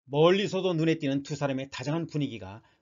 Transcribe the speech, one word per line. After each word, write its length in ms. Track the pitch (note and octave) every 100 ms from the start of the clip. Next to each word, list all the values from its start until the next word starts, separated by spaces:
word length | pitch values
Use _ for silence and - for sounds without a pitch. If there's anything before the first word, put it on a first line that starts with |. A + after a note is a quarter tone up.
| -
멀리서도 680 | C#3+ E3 G3 G3+ F#3 F#3
눈에 240 | E3 E3 D#3+
띄는 240 | C#3 C#3
두 140 | C#3 D3
사람의 320 | C#3+ C3 C3+
다정한 380 | - B2+ E3 D#3+
분위기가 540 | D3+ C3 A2+ F#2+ G#2+ - _